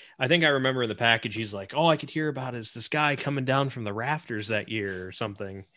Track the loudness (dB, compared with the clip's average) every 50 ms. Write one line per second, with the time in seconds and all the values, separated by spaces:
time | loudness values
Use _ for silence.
0 | -20 -14 -6 -2 -2 0 2 4 4 4 4 4 2 2 2 2 0 0 0 2
1 | 4 4 4 4 2 -2 -4 -4 -6 -6 -6 -8 -8 -4 0 4 6 6 4 4
2 | 0 -4 -4 -2 -2 -2 -2 -4 -4 -6 -6 -8 -8 -8 -8 -8 -6 -2 0 2
3 | 2 2 2 0 0 -2 0 0 2 2 4 4 4 2 -2 -4 -4 -4 -4 -2
4 | -2 -2 -2 -4 -4 -6 -6 -4 -2 -2 -2 -2 -2 -2 -4 -2 -2 -2 -4 -6
5 | -8 -8 -6 -6 -6 -4 -4 -6 -8 -8 -10 -12 -14 _ _